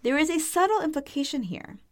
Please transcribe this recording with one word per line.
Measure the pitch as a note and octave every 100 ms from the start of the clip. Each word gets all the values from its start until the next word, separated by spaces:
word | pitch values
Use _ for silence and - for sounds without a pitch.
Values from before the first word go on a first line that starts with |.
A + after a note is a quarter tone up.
there | A#3+ C#4
is | D#4
a | E4
subtle | D#4 F4 F#4+ A4
implication | D#4+ D#4 C#4+ C#4+ C#4 D4
here | G3 F3 - G3 -